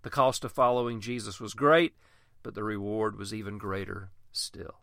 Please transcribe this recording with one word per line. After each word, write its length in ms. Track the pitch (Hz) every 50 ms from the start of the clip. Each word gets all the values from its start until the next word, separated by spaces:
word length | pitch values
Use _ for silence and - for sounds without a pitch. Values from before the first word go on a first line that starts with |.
The 80 | - 127
cost 340 | - 143 131 131 123 - -
of 80 | 117
following 480 | - - 127 123 123 123 120 120 117 110
Jesus 400 | 101 117 123 120 104 104 98 -
was 140 | 117 101 101
great, 420 | 113 135 143 156 165 175 160 _ _ _ _ _ _ _ _ _ - -
but 100 | 117 -
the 80 | 104
reward 560 | 107 107 107 101 101 104 104 110 110 107 101 101
was 160 | 101 98 110
even 240 | 110 104 101 101 101
greater 520 | 107 98 95 98 98 98 98 92 95 98 - - - -
still. 460 | - - - - - 82 - - - _